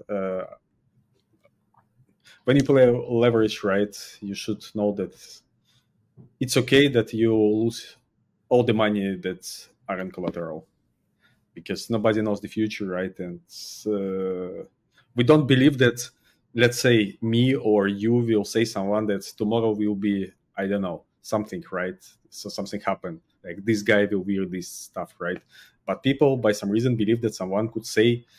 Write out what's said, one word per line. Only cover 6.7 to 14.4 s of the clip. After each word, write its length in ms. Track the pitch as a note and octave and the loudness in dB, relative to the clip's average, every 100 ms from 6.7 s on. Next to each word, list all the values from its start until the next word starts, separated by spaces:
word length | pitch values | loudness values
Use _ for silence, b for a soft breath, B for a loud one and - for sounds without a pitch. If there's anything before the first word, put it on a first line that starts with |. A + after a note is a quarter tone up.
| C3+ C#3+ | 4 6
that 240 | B2 A2 | 4 0
you 240 | A2+ A2+ A2 | 0 2 4
lose 600 | G#2+ G#2+ A#2 A#2 - - _ _ _ _ _ | 2 2 0 -4 -12 -20 _ _ _ _ _
all 160 | B2+ | 2
the 80 | B2 | 4
money 420 | A2 G#2+ G#2 G2 F#2 | 2 2 0 -2 -4
that 520 | F#2 F2+ - - - _ - | -6 -8 -12 -18 -20 _ -10
are 120 | F#2+ | -8
in 100 | F#2+ | -8
collateral, 560 | F#2 F2 E2+ E2 D#2+ - _ _ _ _ _ _ _ _ | -8 -8 -8 -10 -12 -16 _ _ _ _ _ _ _ _
because 380 | - - F#2+ - | -20 -10 -10 -4
nobody 320 | A#2 A2 G#2+ | -2 0 0
knows 180 | G#2+ G2+ | -2 -4
the 80 | G#2 | -6
future, 380 | - G#2+ G#2+ G2 | -4 -4 -4 -8
right? 300 | F2+ F#2 F#2 | -6 -8 -8
And, 220 | F2+ F2 - - - - G#2+ | -12 -14 -18 -18 -18 -10 -6
uh, 800 | G#2 G2 F#2+ F#2+ F#2 | -4 -4 -6 -6 -6